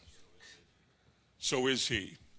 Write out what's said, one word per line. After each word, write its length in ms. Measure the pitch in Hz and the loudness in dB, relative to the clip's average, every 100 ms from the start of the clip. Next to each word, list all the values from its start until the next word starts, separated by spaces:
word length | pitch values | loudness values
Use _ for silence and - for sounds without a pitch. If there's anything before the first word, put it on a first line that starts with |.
| - - - - - - - _ _ _ _ _ _ _ | -20 -20 -20 -20 -20 -20 -20 _ _ _ _ _ _ _
so 300 | - 135 127 | -2 2 4
is 180 | 127 - | 2 2
he." 300 | 113 92 - - | -2 -4 -10 -20